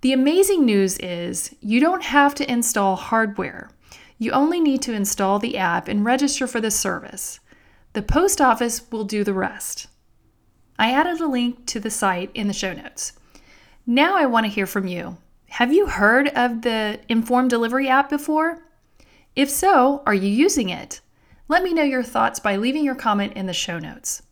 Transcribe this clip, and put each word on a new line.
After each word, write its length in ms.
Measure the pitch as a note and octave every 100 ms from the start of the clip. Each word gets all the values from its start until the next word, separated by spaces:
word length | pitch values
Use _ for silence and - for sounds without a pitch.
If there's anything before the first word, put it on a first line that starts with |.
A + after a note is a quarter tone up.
The 120 | B3+
amazing 520 | C4 C4+ F4 G4 F#4+
news 340 | C4 G3+ F#3+ F#3
is 560 | F3+ F3 F3 F3+ - -
you 180 | G#3 A3+
don't 240 | D#4 F#4
have 320 | - C4+ C#4+
to 160 | C#4+ C#4+
install 460 | A#3+ A#3 A3 G3 F#3
hardware. 720 | - A3+ A3 G3+ F3+ F2+ - _ _ - - _
You 140 | A3+
only 260 | B3+ D4 F4
need 240 | D#4 C4+
to 120 | C4+
install 440 | A3 G3 - G3 G3+
the 200 | A#3 -
app 280 | F3+ E3+ -
and 180 | G#3
register 440 | G#3+ C4+ C#4 - B3
for 120 | B3
the 120 | A3
service. 680 | G#3 F#3+ F3 - F#3+ - - _ _ _ _ _
The 100 | A3
post 380 | G#3 D4 F#4+ -
office 420 | C4+ A3+ A#3+ A#3 -
will 140 | A3
do 180 | G3+ G#3
the 100 | G3+
rest. 520 | F#3+ F#3 - - - - _ _ _ _ _ _ _ _ -
I 140 | A3
added 280 | C4 E4+ E4
a 60 | D#4+
link 400 | B3+ A#3+ A#3+ -
to 140 | A3+
the 100 | A3
site 400 | G#3+ G3 F3+ F#3+
in 140 | - G3+
the 80 |
show 180 | G3 F#3+
notes. 400 | F#3 - - - - _ - _ - _ _
Now 320 | - A#3+ D#4+ F#4+
I 80 | C#4+
want 200 | A3+ A3
to 60 |
hear 120 | G#3
from 220 | F#3+ G#3 F#3+
you. 320 | F3 E3+ E3+ _ _ _
Have 240 | - A#3+
you 160 | D#4+ G4+
heard 400 | - G#3 A#3+ C#4+
of 340 | - B3 A#3
the 380 | A#3 A3 G#3+ G#3+ -
Inform 400 | A3+ A3+ B3 B3+
Delivery 400 | A#3+ A3+ B3+ C4+
app 200 | C4 C#4
before? 540 | D4 D4 D4+ D#4+ E4 _ _ _ _ _ _ _ -
If 140 | C#4
so, 520 | - F#4 F4 B3+ C#4+ C#4+
are 80 |
you 140 | G3+ G3
using 420 | G#3 E4+ D#4 G3
it? 300 | E3+ - - _ _ _ _ -
Let 160 | D#4+
me 100 | F#4
know 80 | E4
your 220 | C#4+ C4
thoughts 340 | A#3+ A#3 A3 -
by 180 | G#3 G3
leaving 280 | A#3 C#4+
your 100 | C#4+
comment 400 | C4 A#3 G3+ G3+
in 100 | -
the 80 | F#3+
show 260 | E3+ - E3+
notes. 440 | D#3 C#3+ - - _